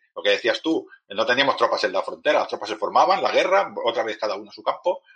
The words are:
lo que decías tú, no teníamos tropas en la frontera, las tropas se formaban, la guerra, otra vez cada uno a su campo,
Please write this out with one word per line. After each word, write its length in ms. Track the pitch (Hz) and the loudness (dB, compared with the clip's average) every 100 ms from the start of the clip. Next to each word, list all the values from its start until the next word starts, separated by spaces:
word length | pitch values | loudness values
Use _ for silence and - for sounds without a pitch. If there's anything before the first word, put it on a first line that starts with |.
| _ 104 | _ -4
lo 60 | |
que 80 | 101 | 0
decías 320 | 101 117 107 | 2 0 -2
tú, 260 | 160 160 - - _ | -2 -2 -4 -16 _
no 160 | 101 113 | -2 2
teníamos 320 | 123 139 - | 2 2 2
tropas 260 | - 104 107 | 0 2 0
en 60 | |
la 120 | 95 | -2
frontera, 360 | - - 147 151 | -4 -2 0 2
las 80 | - | 0
tropas 220 | 117 - | -6 -8
se 60 | 101 | -6
formaban, 480 | 92 117 160 190 | 0 4 4 2
la 80 | 127 | 2
guerra, 420 | 120 175 196 185 - | 2 2 2 0 -2
otra 200 | 120 113 | -2 -2
vez 140 | 110 - | -4 -4
cada 160 | 107 98 | -4 -4
uno 160 | 104 | -10
a 20 | |
su 80 | - | -8
campo, 400 | 127 147 180 180 - | -6 -2 -4 -4 -8